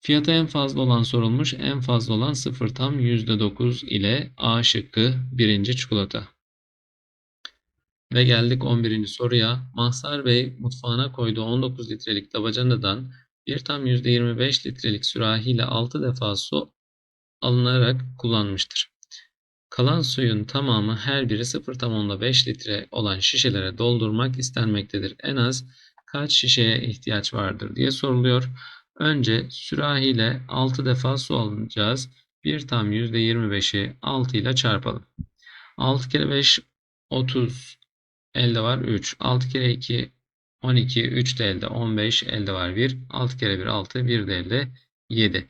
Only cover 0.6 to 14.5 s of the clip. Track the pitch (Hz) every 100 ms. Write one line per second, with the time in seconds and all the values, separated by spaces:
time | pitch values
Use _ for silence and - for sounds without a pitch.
0.6 | 139 139 131 117 117 120 113 123 131 -
1.6 | 139 135 127 120 113 110 127 143 - 131
2.6 | 117 - 131 143 123 117 110 110 104 101
3.6 | 123 123 - 104 98 127 - - 117 117
4.6 | 117 - - - 117 131 127 127 110 104
5.6 | 101 127 - 107 98 110 107 _ _ _
6.6 | _ _ _ _ _ _ _ _ - _
7.6 | _ _ _ _ _ 120 127 117 120 127
8.6 | 127 117 113 110 104 - 123 120 113 123
9.6 | 127 - 120 127 143 147 131 120 127 127
10.6 | 123 - 120 117 135 127 117 110 110 120
11.6 | 131 127 113 113 - 104 101 110 110 110
12.6 | 127 117 101 104 131 - _ _ - 143
13.6 | - 143 135 123 123 120 120 117 131